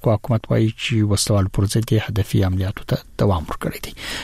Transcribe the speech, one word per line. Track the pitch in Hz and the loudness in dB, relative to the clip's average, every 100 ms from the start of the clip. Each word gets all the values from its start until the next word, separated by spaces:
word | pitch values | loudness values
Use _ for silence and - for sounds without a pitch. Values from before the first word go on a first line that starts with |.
خو | 123 | 2
حکومت | 104 - 113 - | 2 2 -2 2
وایي | 117 113 | 2 2
چې | - - 113 104 | 0 -2 2 2
وسلوالو | 101 - 104 92 - | 2 2 2 2 2
پر | 98 | 2
ضد | 117 110 | 2 2
یې | 110 - | 0 0
هدفي | 104 - 104 95 | -2 0 2 2
عملیاتو | 92 95 - - | 0 -2 -6 -4
ته | - - - | -6 -6 -2
دوام | 107 87 73 | 0 0 -2
ورکړی | - - - - | -6 -6 -8 -12
دی. | - - - | -12 -10 -10